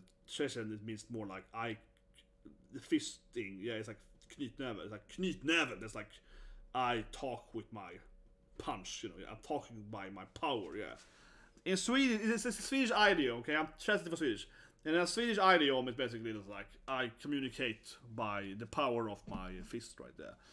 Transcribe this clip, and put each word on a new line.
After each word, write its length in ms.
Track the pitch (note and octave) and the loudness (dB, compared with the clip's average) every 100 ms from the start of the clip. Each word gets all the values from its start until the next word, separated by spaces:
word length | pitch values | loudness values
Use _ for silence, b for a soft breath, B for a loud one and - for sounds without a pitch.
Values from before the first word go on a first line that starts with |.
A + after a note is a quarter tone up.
| F#2 _ - | -14 _ -14
session, 460 | - C#3+ A#2 G#2+ | -4 -4 -2 -8
it 120 | G#2+ G#2+ | -8 -8
means 180 | A2 - | -10 -8
more 160 | A#2 G2+ | -8 -6
like 180 | F#2+ - | -8 -10
I, 240 | A2+ A#2 A2 - _ _ - _ _ - - - | -6 -6 -6 -12 _ _ -20 _ _ -20 -20 -16
the 80 | C3 | -16
fisting. 800 | - D#3 - - _ A#2 G2 G2 | 2 2 2 -10 _ -8 -6 -6
Yeah, 140 | A2 | -6
it's 140 | A2 G#2+ | -4 -6
like 100 | G#2+ - - - - | -10 -18 -20 -20 -10
knytnäven. 420 | B2+ - C3 G2+ | -8 -6 -6 -4
It's 80 | F2+ | -8
like 160 | G#2+ - | -10 -14
knytnäven. 720 | - F#3 D3 C3+ E3 C#3 G2 | -2 -2 0 2 2 2 -2
That's 140 | A2 | -8
like 140 | A2 G#2 - b b b b - | -10 -12 -16 b b b b -8
I 300 | B2+ B2 A#2+ G#2 | 0 2 2 -2
talk 400 | - C3+ A#2 - | -6 -6 -6 -8
with 180 | A2+ G#2 | -10 -10
my 200 | G#2 F2+ F#2 - - - - _ - | -12 -12 -16 -18 -20 -20 -20 _ -12
punch. 440 | - A2+ F#2 - | -6 -6 -6 -8
You 80 | G#2 | -8
know, 40 | F2+ F#2+ | -10 -12
I'm 80 | A2+ | -12
talking 420 | - D3 - A2+ G#2 | -4 -4 -4 -14 -10
by 180 | G#2+ F#2+ | -8 -8
my 140 | G2 F#2+ - | -10 -12 -4
power. 360 | D#3 B2 F2 G2+ | 0 0 -2 -6
Yeah. 180 | D#2 - - b b b b b | -8 -10 -18 b b b b b
In 120 | F3 F#3 | 0 2
Sweden, 440 | - C4 C4 G#3+ | 4 6 6 4
it's, 240 | A3 A3+ B3 | 4 2 0
it's 120 | - | -2
a 40 | |
Swedish 300 | - C4+ A#3+ | 0 2 4
idiom. 460 | G#3 G#3 F3 C3 A#2 | 8 8 8 4 2
Okay, 180 | A#2+ D3+ | 0 2
I'm 120 | D#3+ - | 0 -2
translating 280 | - G#3 E3+ | 2 2 2
for 40 | E3 | 0
Swedish. 300 | D3+ G#2 - B B B | 0 0 -4 B B B
And 100 | D#3 E3 | 0 2
a 100 | F3 | 4
Swedish 320 | - A#3+ G#3 | 2 2 6
idiom 500 | F#3+ F3+ C#3+ C3 B2+ | 8 10 8 6 2
is 60 | |
basically 380 | A#2+ B2 A2+ A2+ | -2 -2 -2 -6
just 160 | G#2+ G2 | -6 -8
like 200 | G2+ G2 - - | -12 -12 -14 -4
I 220 | C3 B2 A2+ | -2 -2 -4
communicate 760 | C#3+ C#3+ C3+ B2+ B2+ A2 - - A#2+ | -4 -2 -2 -2 -4 -4 -10 -18 -12
by 400 | A2 G#2+ G2+ G2 G2+ | -4 -2 -2 -4 -8
the 80 | A2+ | -6
power 440 | - C3+ A#2 A2 | 0 2 2 0
of 100 | G2+ - | -4 -8
my 240 | F#2+ F#2 F#2 | -8 -8 -10
fist 340 | F2+ A#2+ - - | -8 -10 -10 -16
right 160 | B1+ - | -18 -14
there. 180 | - - b | -16 -16 b